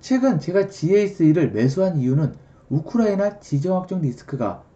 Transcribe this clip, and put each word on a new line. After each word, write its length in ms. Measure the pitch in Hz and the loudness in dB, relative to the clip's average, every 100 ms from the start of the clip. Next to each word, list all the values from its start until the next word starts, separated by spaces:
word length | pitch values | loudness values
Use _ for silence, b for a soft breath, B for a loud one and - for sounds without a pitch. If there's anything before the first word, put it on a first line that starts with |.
최근 380 | - 262 262 165 | -2 0 2 0
제가 300 | 165 190 190 | 0 0 0
지에스이를 840 | - 156 202 196 190 156 156 151 | -2 2 2 2 2 4 4 2
매수한 440 | 107 127 139 190 160 | 2 0 2 0 0
이유는 380 | 127 139 156 b b b - | 0 0 0 b b b -6
우크라이나 720 | 139 - 233 214 196 202 208 | -6 -2 0 2 0 -2 -4
지정학적 640 | - 143 175 185 185 185 | -6 -4 -2 -2 -4 -4
리스크가 600 | 147 117 - 131 107 90 - | -4 -6 -10 -6 -6 -8 -16